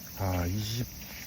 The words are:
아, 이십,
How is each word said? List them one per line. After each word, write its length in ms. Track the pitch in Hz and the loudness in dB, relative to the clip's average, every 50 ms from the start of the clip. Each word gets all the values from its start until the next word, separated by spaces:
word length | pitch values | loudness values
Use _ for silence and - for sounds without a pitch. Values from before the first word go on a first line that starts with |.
| - - - - | -12 -10 -4 0
아, 280 | 98 95 92 90 85 | 2 2 4 4 4
이십, 400 | 87 95 107 104 107 113 120 120 - - - - - - - - | 4 2 2 2 0 0 0 0 -2 -4 -8 -10 -10 -10 -10 -8